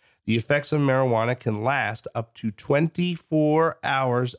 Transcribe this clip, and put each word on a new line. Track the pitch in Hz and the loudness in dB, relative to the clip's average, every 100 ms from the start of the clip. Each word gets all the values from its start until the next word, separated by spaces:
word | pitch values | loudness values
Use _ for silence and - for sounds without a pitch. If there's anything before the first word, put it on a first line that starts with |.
| _ _ - | _ _ -2
The | 113 | 0
effects | - 143 143 | 2 -2 0
of | 151 | 0
marijuana | 139 131 131 113 117 127 | 2 2 2 2 0 -2
can | 120 104 | -4 -2
last | 120 139 107 113 - | -2 0 -2 -4 -8
up | 117 113 - | -8 -8 -8
to | 113 | -8
twenty-four | - - 139 160 - 180 170 - 156 151 156 160 - | -8 0 2 2 -2 -4 -4 -2 0 2 2 0 -2
hours | 147 135 131 123 123 | -4 -2 0 0 -2